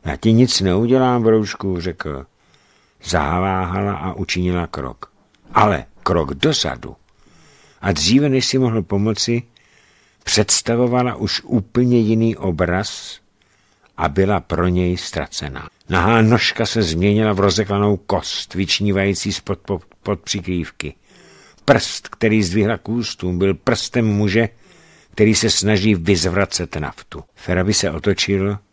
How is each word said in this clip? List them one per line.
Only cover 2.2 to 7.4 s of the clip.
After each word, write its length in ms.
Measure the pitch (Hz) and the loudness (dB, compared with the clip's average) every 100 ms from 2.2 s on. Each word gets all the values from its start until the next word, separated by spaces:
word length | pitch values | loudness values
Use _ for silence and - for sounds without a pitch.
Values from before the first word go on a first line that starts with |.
| 69 _ _ _ _ _ _ _ | -12 _ _ _ _ _ _ _
Zaváhala 880 | - 87 73 87 95 95 90 92 101 | -4 -2 0 0 0 -2 -2 -2 -2
a 200 | 95 90 | -4 -6
učinila 540 | 90 95 90 90 90 82 | -6 -4 -2 0 -2 -4
krok. 440 | - 65 - - _ _ _ _ | -8 -10 -12 -18 _ _ _ _
Ale 320 | - 104 80 - - | 2 4 2 -4 -8
krok 300 | - 85 71 | 0 0 0
dozadu. 640 | 69 151 147 - 65 - - _ _ _ _ | 0 0 0 -2 -6 -12 -18 _ _ _ _